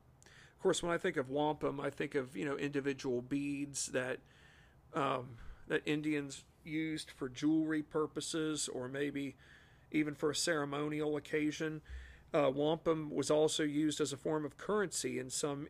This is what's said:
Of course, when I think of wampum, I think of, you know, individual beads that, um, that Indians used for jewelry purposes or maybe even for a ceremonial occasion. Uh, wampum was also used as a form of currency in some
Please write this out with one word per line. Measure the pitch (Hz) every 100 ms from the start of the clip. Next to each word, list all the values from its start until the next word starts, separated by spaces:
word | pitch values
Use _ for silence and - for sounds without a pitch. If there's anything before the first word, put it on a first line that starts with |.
| - - -
Of | - - -
course, | 190 156
when | 175
I | 165
think | 185 156
of | 131
wampum, | 143 151 151 139 139
I | 139
think | - 151 143
of, | 127 147
you | 147
know, | 135
individual | 143 143 139 135 139 120
beads | 123 143 143 139 143 135 -
that, | 131 127 - - - - - - - - 156
um, | 135 131 131 117 - - -
that | 156 -
Indians | 151 151 147 143 - - -
used | 165 156 160 156 -
for | - 131
jewelry | 123 147 160 156 156
purposes | 151 156 147 151 - 165 156 147 -
or | 131 127
maybe | 139 143 139 139 - - - - - -
even | 151 151 147
for | 151
a | 135
ceremonial | 175 156 143 143 151 151 151 147
occasion. | - 156 151 147 156 156 - - - - -
Uh, | 165 143
wampum | 143 151 165 170 160 151
was | 156 147
also | 151 156 -
used | 151 147 156 143
as | 143
a | 135
form | 165 156 143
of | -
currency | - 208 180 - 131 127
in | 127
some | - 151 143